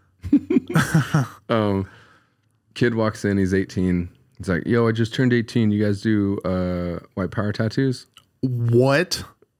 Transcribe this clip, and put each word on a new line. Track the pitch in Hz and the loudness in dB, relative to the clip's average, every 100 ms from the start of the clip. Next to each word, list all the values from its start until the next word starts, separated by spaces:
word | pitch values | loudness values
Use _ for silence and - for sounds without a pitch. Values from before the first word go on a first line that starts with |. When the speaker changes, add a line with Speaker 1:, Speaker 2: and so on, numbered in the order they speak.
| _ _ - | _ _ 0
Speaker 1:
<laughs> | 277 - 370 - 160 - 165 - 156 123 - - | 0 2 0 0 0 2 0 2 0 -2 -6 -2
Um, | 117 104 98 95 - - _ _ _ _ _ _ | 0 2 0 -2 -10 -20 _ _ _ _ _ _
kid | - 120 | -2 0
walks | 113 110 - | 2 -2 -2
in, | 101 98 | 0 0
he's | 95 | 2
eighteen. | 95 - - 92 90 87 - _ - | 0 -2 -2 0 0 -4 -12 _ -10
He's | 95 | -4
like, | 85 - | -2 0
"Yo, | 117 113 | 0 2
I | |
just | 110 113 | 0 -2
turned | - 127 | 0 2
eighteen. | 120 110 120 110 | 2 0 0 2
You | 104 | 2
guys | 104 98 | 0 0
do, | 110 107 98 101 | 0 0 0 -2
uh, | 90 92 90 90 87 87 - | -2 -2 -2 -4 -6 -8 -10
white | - 90 | -6 -4
power | - 104 | -4 -4
tattoos?" | - 110 - 135 123 - - _ _ | -2 -2 0 -2 -2 -10 -20 _ _
Speaker 2:
What? | 135 123 117 120 135 139 180 - - _ _ _ | -4 -2 2 4 6 4 0 -6 -10 _ _ _